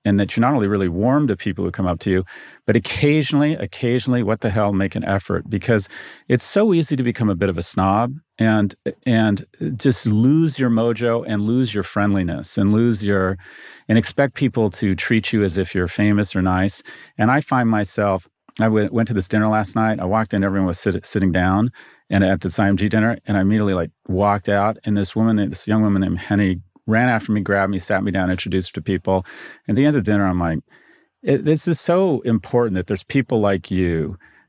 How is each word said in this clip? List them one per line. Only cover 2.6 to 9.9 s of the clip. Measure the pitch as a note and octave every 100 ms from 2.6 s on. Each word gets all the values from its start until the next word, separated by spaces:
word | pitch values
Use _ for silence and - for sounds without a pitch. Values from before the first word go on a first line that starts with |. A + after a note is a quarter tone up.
| -
but |
occasionally, | A2 - - D3 D#3 C#3 C#3+ D3
occasionally, | D#3+ B2 - A#2+ B2 B2+ B2
what | G#2 A2
the | A2+
hell, | G#2+ G2+
make | G2 F#2+ -
an |
effort, | - G2 - F#2 -
because | G#2+ - A2 - - - - -
it's | B2+
so | - G3 A3
easy | E3+ D#3 C#3
to |
become | B2 A2+ G#2+
a | F2
bit | G2
of | F2
a |
snob | - - F#2+ G2+ B2 C#3+ - -
and, | A2 A2 G#2 - - -
and | B2+ A2+ A2 G2 - - D#2 A2+
just | C#3+